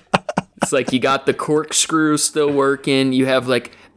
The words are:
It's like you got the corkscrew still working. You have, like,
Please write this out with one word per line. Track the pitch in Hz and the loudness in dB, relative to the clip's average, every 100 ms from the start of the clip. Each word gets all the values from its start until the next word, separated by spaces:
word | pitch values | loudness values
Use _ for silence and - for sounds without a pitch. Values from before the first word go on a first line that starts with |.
| _ - - - - _ | _ -6 -4 -8 -10 _
It's | - | -2
like | 139 123 | -2 0
you | 127 | 0
got | 135 135 - | 0 0 0
the | |
corkscrew | - - 151 151 - - 160 156 147 | -2 0 -2 0 -2 0 0 2 0
still | - 156 147 | 0 0 0
working. | 143 135 139 147 135 135 | 2 0 0 0 0 2
You | 131 131 | 2 2
have, | 131 123 | 0 0
like, | 123 - - - | -2 -4 -14 -10